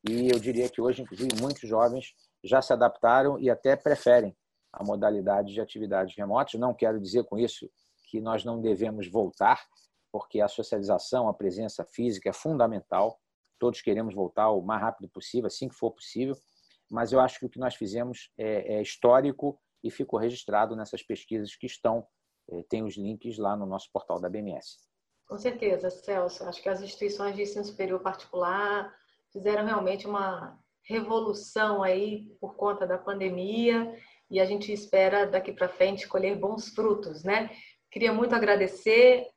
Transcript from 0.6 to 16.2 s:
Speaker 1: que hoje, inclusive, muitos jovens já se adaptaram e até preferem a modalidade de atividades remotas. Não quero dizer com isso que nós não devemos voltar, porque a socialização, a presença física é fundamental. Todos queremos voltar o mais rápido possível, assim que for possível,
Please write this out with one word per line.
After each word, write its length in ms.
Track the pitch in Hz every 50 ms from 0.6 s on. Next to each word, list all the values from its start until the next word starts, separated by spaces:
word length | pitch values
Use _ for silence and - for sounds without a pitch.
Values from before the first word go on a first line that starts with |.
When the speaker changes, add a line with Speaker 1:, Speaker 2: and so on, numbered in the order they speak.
| 123 120
Speaker 1:
que 120 | - -
hoje, 220 | 113 123 127 131 127
inclusive, 360 | - 95 95 120 131 - 107
muitos 300 | 120 139 143 - - 107
jovens 460 | 110 110 120 120 123 131 - - _ _ _ _ _ _ -
já 200 | - 123 135 131
se 100 | - 131
adaptaram 640 | 113 120 117 - - - 117 120 131 135 143 139
e 100 | - 135
até 280 | 127 117 - - 131 139
preferem 600 | - - 151 143 - - 123 123 123 110 98 - _ _ _ _ _ _ _ -
a 100 | - 98
modalidade 720 | 101 104 101 104 104 107 101 95 101 98 101 101 98 101
de 80 | 107
atividades 540 | 107 - - 110 107 98 98 95 95 95 -
remotas. 440 | 104 101 98 104 123 143 - - 113
Não 140 | 123 127 120
quero 260 | - 117 113 110 107
dizer 260 | 98 92 98 120 113
com 120 | - 104
isso 320 | 107 120 117 - - - - _ _ _ _ _ _ _ -
que 80 | - 113
nós 240 | 110 113 113 107 110
não 160 | 120 117 113
devemos 480 | 110 110 104 90 110 110 107 107 95
voltar, 560 | 90 85 113 101 90 - - 98 113 123 - - _ _ _ _ _ _ _ _ _
porque 300 | - 104 - _ - 107
a 60 | 104
socialização, 800 | 101 - - 110 - 117 104 101 101 104 104 - - - 127 117 107
a 40 | 98
presença 520 | - 101 95 87 101 - 80 - - 85
física 440 | _ - - 120 120 104 92 - 98
é 40 | -
fundamental. 840 | - - 156 160 131 120 113 110 98 - _ 90 92 101 113 - _ _ _ _ _ _ _ _ _
Todos 220 | 120 123 117 -
queremos 340 | - 117 101 107 113 110 92
voltar 340 | 101 92 87 _ 104 107 110
o 140 | 107 95 87
mais 180 | 98 110 101
rápido 260 | 104 113 - - 98 90
possível, 360 | _ 92 - - - 123 113
assim 240 | 98 - - 135 131
que 60 | -
for 160 | - 120 113
possível, 440 | - _ - - - 113